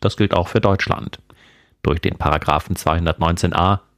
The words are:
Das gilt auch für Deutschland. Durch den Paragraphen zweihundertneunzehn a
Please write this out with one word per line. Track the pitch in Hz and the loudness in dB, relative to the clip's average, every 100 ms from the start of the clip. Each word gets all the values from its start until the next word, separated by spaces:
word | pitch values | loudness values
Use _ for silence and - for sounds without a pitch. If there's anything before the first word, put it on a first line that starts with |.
Das | - - | -4 0
gilt | 101 | 0
auch | 90 87 | 0 0
für | 113 | 0
Deutschland. | 101 98 - - - - - - - _ _ _ | 2 2 -2 -4 -8 -14 -18 -20 -20 _ _ _
Durch | - 78 | -2 -2
den | - - | -2 -2
Paragraphen | 76 76 - 76 - - | -2 0 0 0 -2 -4
zweihundertneunzehn | - 82 85 - 80 87 87 | 0 0 0 0 0 2 0
a | 80 90 98 - | 2 2 2 -4